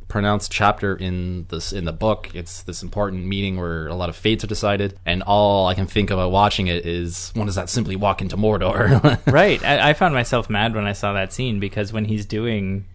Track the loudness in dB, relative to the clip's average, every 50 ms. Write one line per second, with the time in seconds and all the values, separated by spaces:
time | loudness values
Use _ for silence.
0 | -10 -6 -4 0 0 2 2 0 -2 -4 -2 2 2 2 2 2 0 -2 -2 -2
1 | -4 -4 -4 -4 -4 -4 -6 -6 -8 -8 -8 -8 -6 -6 -6 -4 -4 -4 -4 0
2 | 0 0 0 0 -4 -10 -10 -10 -10 -10 -12 -12 -10 -10 -10 -8 -8 -8 -4 -2
3 | -2 -2 -2 -4 -4 -4 -2 -2 -2 -2 -2 -2 -4 -4 -4 -4 -4 -4 -4 -4
4 | -4 -4 -4 -2 0 2 2 2 0 -4 -4 -2 0 0 0 0 0 -2 -4 -6
5 | -4 -2 -2 -2 0 2 4 4 6 6 4 4 4 2 2 0 -2 -2 0 0
6 | 0 2 0 0 0 2 4 4 4 4 4 2 -2 0 -2 -2 -2 -4 -4 -4
7 | -4 -4 -6 -8 -10 -8 -6 -4 -4 -2 -2 -4 -4 -2 -2 -2 -2 -2 -2 0
8 | 0 0 0 0 -2 -4 -2 0 2 2 2 2 2 0 2 2 4 6 6 6
9 | 6 6 4 4 2 4 6 6 6 6 4 2 2 2 2 4 4 4 4 4
10 | 4 2 2 2 0 0 0 0 0 0 0 0 0 0 0 0 -2 -2 -2 -2
11 | -2 -2 0 0 -2 -4 -4 -4 -4 -2 -2 -2 -2 -4 -2 -4 -4 -2 -2 -2
12 | -2 0 -2 -2 -2 -4 -4 -4 -2 -2 -2 -2 -2 -2 -4 -4 -6 -8 -14